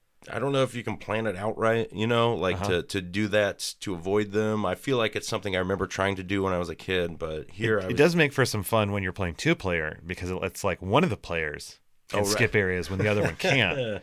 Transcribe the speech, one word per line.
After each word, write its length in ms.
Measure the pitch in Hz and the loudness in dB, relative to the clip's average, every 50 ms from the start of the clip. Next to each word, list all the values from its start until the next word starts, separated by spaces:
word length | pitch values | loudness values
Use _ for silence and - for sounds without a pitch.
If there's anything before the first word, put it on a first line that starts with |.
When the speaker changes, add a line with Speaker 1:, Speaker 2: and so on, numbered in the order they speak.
| _ _ _ _ - - | _ _ _ _ -14 -10
Speaker 1:
I 80 | - | -6
don't 140 | 113 120 139 | -4 -2 0
know 120 | 139 135 131 | 2 2 0
if 120 | 123 - | 0 -2
you 80 | 120 107 | -6 -6
can 140 | 113 101 | -6 -6
plan 280 | - - - 104 110 113 | -6 -4 -2 -2 0 0
it 120 | 107 90 | -2 -2
out 200 | 92 101 110 - | -2 -4 -4 -2
right, 300 | - 110 113 113 113 113 - - | 0 2 2 2 2 0 -2 -2
you 120 | - 110 | -2 0
know, 300 | 117 120 117 117 117 117 | 2 4 4 4 2 2
like, 200 | 82 87 92 90 | 2 0 0 0
Speaker 2:
Uh-huh. 100 | 90 98 | 0 0
Speaker 1:
to, 160 | 101 90 85 - | 0 0 0 0
to 180 | - - 98 | -2 -4 -4
do 280 | 90 87 87 101 107 104 | -4 -2 -2 0 0 2
that, 460 | 101 107 104 98 87 - - - - - | 4 4 2 2 0 -4 -8 -10 -8 -8
to 140 | - 104 92 | -8 -6 -6
avoid 400 | 82 82 95 101 107 107 98 98 | -4 -2 2 2 2 2 2 0
them. 320 | 107 107 107 110 107 101 | 0 0 2 0 0 0
I 100 | 90 92 | 0 -2
feel 220 | - - 139 135 | -2 -2 0 2
like 180 | 120 113 107 - | 2 2 0 -2
it's 100 | 107 - - | -4 -6 -4
something 260 | 117 101 101 101 92 | -4 -4 -2 0 0
I 40 | 92 | 0
remember 280 | 92 92 98 87 95 | 2 0 0 0 -2
trying 300 | 90 - - 95 98 98 | -4 0 0 0 0 0
to 60 | 92 95 | -2 -2
do 200 | 87 101 98 95 | -2 0 0 2
when 80 | 95 | 2
I 60 | 90 | 0
was 100 | 87 90 | 0 -2
a 80 | 82 82 | -4 -6
kid, 420 | - - - 92 90 87 85 82 | -8 -4 0 0 0 0 0 -4
but 320 | 76 82 80 78 78 - - | -6 -6 -6 -6 -8 -8 -10
here 280 | - 98 113 113 110 101 | -8 -4 0 0 2 2
Speaker 2:
It, 40 | 92 | 0
Speaker 1:
I 20 | |
Speaker 2:
it 60 | 92 117 | 0 4
Speaker 1:
was 40 | |
Speaker 2:
does 180 | 117 147 175 170 | 6 6 6 6
make 160 | 175 151 143 - | 4 2 2 4
for 100 | - 123 | 2 2
some 200 | - - 104 92 | 2 2 -2 -2
fun 280 | - 113 110 104 101 | 2 2 2 4 2
when 120 | 101 101 95 | 0 -2 -2
you're 100 | 92 - | -4 -4
playing 220 | - 95 87 80 | -2 -4 -4 -4
two 200 | - - 147 170 | -2 0 0 0
player 460 | - - 92 87 82 78 76 - - 78 | 0 0 -2 0 0 -2 -4 -6 -8 -10
because 240 | 85 90 - 90 90 | -10 -8 -6 -6 -6
it, 80 | 92 87 87 | -4 -4 -4
it's 220 | 92 - - - | -6 -6 -2 -2
like 160 | 98 85 - | -2 -2 -2
one 240 | 90 92 107 147 185 | -2 2 2 4 4
of 40 | 160 | 2
the 60 | 104 | -2
players 640 | - - - 87 82 80 76 73 76 - - - _ _ _ _ _ _ - | -4 -6 -6 -4 -4 -4 -4 -6 -8 -12 -16 -18 _ _ _ _ _ _ -6
can 100 | - 104 | -2 0
Speaker 1:
Oh, 20 | 104 | 0
right. 40 | 101 | 2
Speaker 2:
skip 240 | 104 104 120 107 - | 2 2 2 2 4
areas 320 | 107 98 92 90 90 82 85 | 2 2 2 0 -2 -2 -4
when 100 | 98 95 | -2 0
the 80 | 107 | 2
other 140 | 107 104 104 - | 2 2 2 0
one 120 | - 80 | 0 -2
Speaker 1:
<laughs> 40 | - | -2
Speaker 2:
can't. 640 | - 190 139 135 110 90 82 135 123 110 104 92 | 0 2 4 4 4 2 2 -2 -4 -4 -6 -8